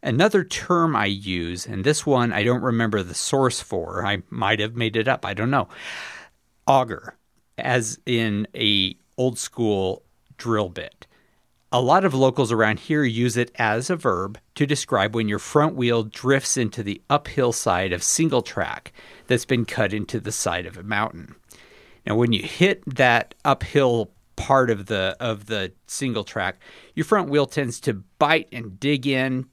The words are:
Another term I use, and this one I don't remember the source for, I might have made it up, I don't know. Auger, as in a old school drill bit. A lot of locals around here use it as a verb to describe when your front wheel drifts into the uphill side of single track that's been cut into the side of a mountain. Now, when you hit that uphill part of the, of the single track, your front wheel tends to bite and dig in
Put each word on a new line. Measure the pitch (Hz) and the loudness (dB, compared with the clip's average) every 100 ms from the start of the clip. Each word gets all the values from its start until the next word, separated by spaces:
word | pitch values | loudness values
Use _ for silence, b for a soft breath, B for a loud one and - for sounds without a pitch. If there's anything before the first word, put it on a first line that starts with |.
Another | - 120 190 196 | -2 2 4 4
term | - - - 175 165 123 | 0 -8 0 2 2 2
I | 101 | 0
use, | 98 101 90 85 90 - | -2 -4 -4 -2 -6 -8
and | 95 | -2
this | 95 156 - | 0 0 2
one | 131 120 | 2 2
I | 101 | 2
don't | 107 120 | 2 2
remember | 127 117 113 104 | 0 0 2 0
the | 92 - | -2 -6
source | - 139 131 - | -2 2 2 0
for, | - 92 82 90 92 | -6 -6 -4 -4 -2
I | 101 - | -2 -6
might | 117 101 107 | -4 -2 -2
have | 107 117 | -6 -4
made | 113 110 | -2 -2
it | 110 | -2
up, | 107 - | -2 -4
I | |
don't | 101 117 | -4 -2
know. | 135 95 B B B B B B _ _ _ - | -2 -4 B B B B B B _ _ _ 2
Auger, | 135 127 90 - - _ _ _ - | 2 2 -8 -14 -20 _ _ _ -8
as | 127 123 110 - - | 0 0 0 -8 -2
in | 117 113 104 107 - | 0 0 -2 -4 -2
a | 107 101 95 - _ - | 2 2 0 -4 _ -2
old | 127 127 | -2 -2
school | - - 113 101 95 - _ _ _ - | -10 -2 0 0 -2 -4 _ _ _ -12
drill | 120 107 95 | -2 0 0
bit. | 90 80 _ - _ _ _ _ _ _ | -6 -14 _ -20 _ _ _ _ _ _
A | 123 | 0
lot | 127 175 190 | 4 4 4
of | |
locals | 135 131 131 120 | 4 2 4 2
around | 113 110 104 | 4 4 2
here | - 151 | -2 0
use | 135 113 123 117 | 0 2 0 0
it | 120 - | -2 0
as | 113 110 127 | 0 0 -2
a | 175 | -2
verb | 135 90 95 107 _ - | 0 -2 -4 -8 _ -4
to | 143 | -2
describe | 147 - 123 101 113 | 0 0 2 2 0
when | 107 | -2
your | 107 | -4
front | - 147 151 131 | 2 4 4 2
wheel | 120 117 | 0 0
drifts | 110 - 127 139 - - | -2 -4 2 2 2 0
into | 113 - | -2 -2
the | 101 98 _ | -6 -8 _
uphill | 143 - - 123 | -2 0 0 0
side | - - 90 95 | 2 0 2 0
of | 90 | -2
single | - - 160 131 | -2 0 2 2
track | - - 82 - - B B B B | -2 -4 -4 -6 -14 B B B B
that's | 123 - | -2 2
been | 127 113 | -2 0
cut | - 104 | 0 0
into | 107 101 117 | -2 -4 -6
the | 101 | -6
side | - 101 87 87 | -4 -2 -2 -6
of | 90 | -12
a | |
mountain. | 98 104 107 85 78 - _ B B B B B - | -4 -2 -2 -6 -18 -20 _ B B B B B -2
Now, | 107 | 2
when | 120 | 2
you | 104 | 0
hit | - - 185 190 - 127 | -2 2 2 2 -6 2
that | 127 117 - - | 4 4 0 -4
uphill | 143 139 - 147 131 117 107 _ _ - | 0 0 0 2 2 2 -2 _ _ -12
part | - 135 127 | 2 4 4
of | 104 98 | 0 -2
the, | 104 95 - | -2 -2 -2
of | 123 104 104 | -6 -6 -6
the | 107 92 - _ | -4 -4 -10 _
single | - 135 113 | -6 -4 -4
track, | 98 - 92 - B B B | -6 -4 -4 -4 B B B
your | - 160 | -6 0
front | 214 151 | 2 2
wheel | 147 135 | 0 0
tends | - 131 123 | -2 -4 -4
to | - 101 - _ | -4 -4 -8 _
bite | 147 160 160 | 2 2 0
and | 127 113 95 | -12 -12 -4
dig | 139 143 135 | 0 0 0
in | 131 131 131 131 | 0 0 -2 -6